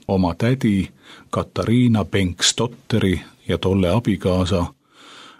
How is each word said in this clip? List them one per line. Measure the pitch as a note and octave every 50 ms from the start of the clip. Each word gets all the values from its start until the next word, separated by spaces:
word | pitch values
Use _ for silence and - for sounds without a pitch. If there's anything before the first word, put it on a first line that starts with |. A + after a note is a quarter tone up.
| _ -
oma | G2 F#2+ F#2 E2+ E2+
tädi | - A2+ A#2+ C3 C3+ B2+ A2 G2+ G2 E2+ - - _ - - - - - _
Katariina | - F2 E2+ - - - F2+ - A2+ B2 B2 A#2+ A2+ G#2 F#2
Bengtsdotteri | - - G2 F#2+ F2+ F2 - - - - - A2+ - - - _ - - G#2 F#2+ F#2+ F2 - - - - _ _ -
ja | F2+ E2
tolle | - F#2 F#2+ G2 F#2 E2+
abikaasa | F#2 A#2+ - - G2 E2+ - F#2+ F2+ F#2 F#2 F2 G2 F2 E2 - - _ _ _ _ - - - - - - - -